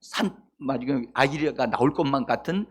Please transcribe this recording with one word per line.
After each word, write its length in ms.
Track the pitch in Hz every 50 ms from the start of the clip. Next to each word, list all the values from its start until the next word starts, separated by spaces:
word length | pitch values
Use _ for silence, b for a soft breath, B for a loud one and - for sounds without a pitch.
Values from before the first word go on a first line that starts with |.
산-, 400 | - - - - - - - - - _ _ _
막 200 | 147 131 135 120
지금 320 | 123 131 143 127 117 - -
아기가 520 | 123 135 143 147 147 151 147 - - 127
나올 260 | 113 - 95 123 147 147
것만 340 | - 160 139 139 135 120
같은 440 | - 120 - - - 170 196 208 B